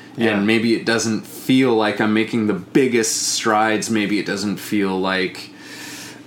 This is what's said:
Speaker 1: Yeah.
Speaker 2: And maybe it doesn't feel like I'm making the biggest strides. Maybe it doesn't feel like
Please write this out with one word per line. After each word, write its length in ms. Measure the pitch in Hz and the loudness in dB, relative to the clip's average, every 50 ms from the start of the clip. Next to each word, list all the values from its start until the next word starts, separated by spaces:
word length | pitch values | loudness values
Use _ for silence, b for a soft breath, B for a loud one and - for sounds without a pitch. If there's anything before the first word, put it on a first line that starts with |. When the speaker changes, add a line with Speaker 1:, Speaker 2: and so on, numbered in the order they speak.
| B B B | B B B
Speaker 1:
Yeah. 200 | 117 113 110 104 | 0 0 2 2
Speaker 2:
And 100 | 101 101 | 2 2
maybe 260 | 107 113 113 113 117 110 | 2 2 2 2 2 0
it 100 | 90 - | 0 0
doesn't 400 | 113 117 113 107 113 110 - - | 0 0 0 0 -2 -2 -4 -6
feel 460 | - - - - - 131 131 131 127 117 | -10 -14 -6 0 2 4 4 4 4 4
like 240 | 110 107 104 104 - | 4 2 2 0 0
I'm 140 | 113 107 107 | 2 2 2
making 340 | 110 110 - - 117 107 | 2 0 0 0 0 0
the 60 | 104 98 | 0 -2
biggest 800 | 87 90 - - 147 131 117 117 117 107 - - - - - - | -2 -4 0 2 2 4 4 2 2 0 0 -2 -2 -2 -4 -4
strides. 560 | - - 113 107 107 110 110 110 104 - - | -2 0 2 2 4 2 2 0 0 -2 0
Maybe 280 | 113 107 104 90 104 | 0 0 0 0 -2
it 80 | 95 80 | -2 -2
doesn't 320 | 82 101 95 101 104 92 | -4 -4 -4 -4 -4 -4
feel 400 | 82 - - 107 104 98 98 95 | -6 -4 -2 -2 0 0 0 0
like 520 | 92 95 95 95 92 92 90 - - - - B B B B B B B B B B B B B B B | 0 0 0 0 0 -2 -4 -6 -10 -16 -18 B B B B B B B B B B B B B B B